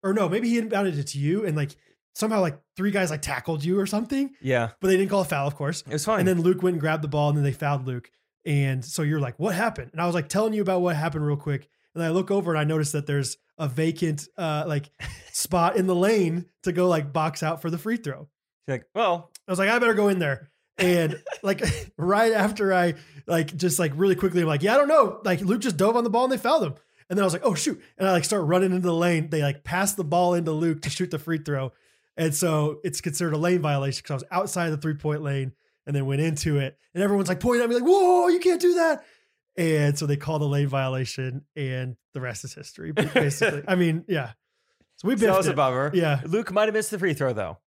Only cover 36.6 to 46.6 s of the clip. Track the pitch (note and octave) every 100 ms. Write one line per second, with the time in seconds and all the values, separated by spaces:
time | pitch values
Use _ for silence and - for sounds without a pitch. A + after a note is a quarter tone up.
36.6 | C3+ - _ F3 G3+ G3+ F3+ F3+ A#3+ A#3+
37.6 | A#3+ A#3+ B3+ G4 F4+ F4+ F4 F4 F4+ E4+
38.6 | F4 F4 E4 D4 - _ _ _ _ -
39.6 | E3 D#3 D3 C#3+ D3+ C#3+ D3+ D#3 D3 C#3+
40.6 | C#3+ C3+ C3 C3 B2+ - C3 B2+ - -
41.6 | C3+ B2+ B2+ A#2+ _ C#3+ B2+ A2 - -
42.6 | - - D#3+ D3+ D#3+ - D3 C#3+ A3 D3
43.6 | D3 F#3 E3+ D#3+ - E3+ A#2+ - _ _
44.6 | _ _ _ _ - G3+ G#3+ F#3+ E3+ C3
45.6 | C3+ B2+ C#3+ F3 E3 C#3+ C3+ G3+ A3+ F#3+